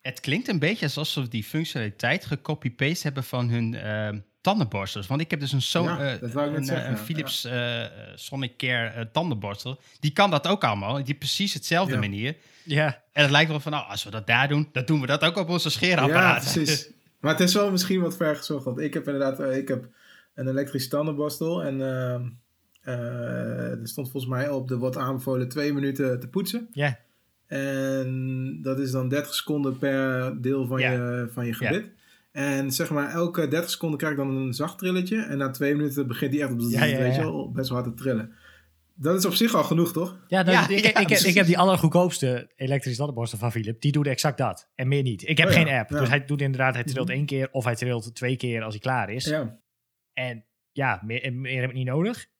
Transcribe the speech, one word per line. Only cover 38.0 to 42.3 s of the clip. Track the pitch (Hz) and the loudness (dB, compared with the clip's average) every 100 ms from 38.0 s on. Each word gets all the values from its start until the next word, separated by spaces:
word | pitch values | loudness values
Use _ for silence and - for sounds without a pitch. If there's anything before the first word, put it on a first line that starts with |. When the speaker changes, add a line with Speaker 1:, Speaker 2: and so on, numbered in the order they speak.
Speaker 2:
trillen. | 135 113 113 - - - _ _ _ | -2 -2 -4 -14 -20 -20 _ _ _
Dat | - 147 185 | -4 0 2
is | |
op | 185 | 2
zich | 180 226 | 2 4
al | 226 | 4
genoeg, | 147 165 170 | 4 2 2
toch? | 156 180 - _ | 0 -4 -8 _
Speaker 3:
Ja, | 190 | 2
dat, | 180 | 6
Speaker 1:
Ja, | 202 196 | 6 6
Speaker 3:
ik, | |
ik, | 196 | 6
Speaker 1:
ja, | 220 | 6
Speaker 3:
ik | |
heb, | 220 | 6
ik | 190 | 6
Speaker 2:
precies. | 202 180 | 6 6
Speaker 3:
heb | 185 175 | 6 6
die | 175 | 8
allergoedkoopste | 185 185 165 170 180 - 131 | 6 6 6 6 4 2 0